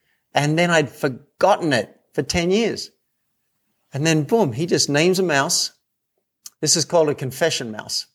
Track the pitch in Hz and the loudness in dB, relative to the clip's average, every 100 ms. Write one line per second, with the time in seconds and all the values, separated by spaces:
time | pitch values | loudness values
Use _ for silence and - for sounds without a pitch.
0 | _ _ _ 139 147 160 175 165 139 - | _ _ _ -2 0 2 2 2 0 -2
1 | 147 113 _ - 180 - 160 120 98 _ | -6 -6 _ 0 2 2 2 0 -2 _
2 | _ - 139 175 170 208 214 117 - _ | _ -6 -4 -2 0 2 0 -4 -10 _
3 | _ _ _ _ _ _ _ _ _ 139 | _ _ _ _ _ _ _ _ _ -4
4 | 160 156 139 233 160 113 170 151 - 143 | 0 0 2 2 2 -2 0 0 2 2
5 | 175 185 180 139 156 - - - _ _ | 2 2 2 2 0 -2 -4 -10 _ _
6 | _ _ _ _ - _ 156 170 135 170 | _ _ _ _ -20 _ -2 0 2 2
7 | 151 139 131 - 165 - 117 107 101 - | 2 0 -6 -2 -2 -2 -8 -10 -8 -8
8 | - | -10